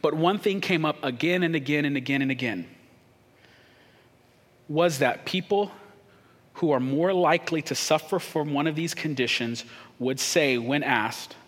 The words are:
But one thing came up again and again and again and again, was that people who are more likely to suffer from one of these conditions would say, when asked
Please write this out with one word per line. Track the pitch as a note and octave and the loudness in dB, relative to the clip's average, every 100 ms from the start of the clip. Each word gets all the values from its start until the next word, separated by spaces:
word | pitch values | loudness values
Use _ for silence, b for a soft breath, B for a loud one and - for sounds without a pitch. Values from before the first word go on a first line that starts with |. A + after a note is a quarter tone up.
But | D#3 | 0
one | D#3 E3+ G3+ | 2 2 2
thing | G#3+ G3 | 0 0
came | - F3 D#3 | 0 0 0
up | - | -2
again | C#3 B2 D#3 F3+ | -4 -2 0 2
and | E3+ E3 | 0 0
again | C3 D3 D3 | 0 0 0
and | C#3 | -2
again | B2+ C#3 | 0 0
and | C3+ | 0
again, | C3 B2+ G2 E2 - - _ _ _ _ b b b b b b b b _ _ _ _ _ - | -2 -2 -4 -8 -16 -20 _ _ _ _ b b b b b b b b _ _ _ _ _ -4
was | D3+ F3 C#3 | 2 2 4
that | C3+ - - | 0 0 -4
people | F#3 F3+ G3+ G3+ - - - _ b b b _ | -4 0 0 0 -8 -20 -20 _ b b b _
who | - E3 | -2 2
are | C3+ | 2
more | B2+ C#3 F3 | 2 0 2
likely | F3+ E3+ E3+ - E3 | 2 4 4 2 -4
to | - | -2
suffer | C3 - D#3 - F#3 | -4 2 0 2 -4
from | - D#3+ D3+ | -2 -4 -2
one | C#3+ D#3+ | 0 0
of | D3+ | -2
these | E3 | -4
conditions | - D#3 C3 A#2+ - A#2 A#2 - B B - | -4 -4 0 0 0 -2 -4 -10 B B -4
would | B2 C3+ | -4 -2
say, | - F3 D3 B2 | 0 2 2 2
when | A#2 D3 | 0 -2
asked | C#3+ A#2+ A2 - - - | 2 0 0 -6 -14 -18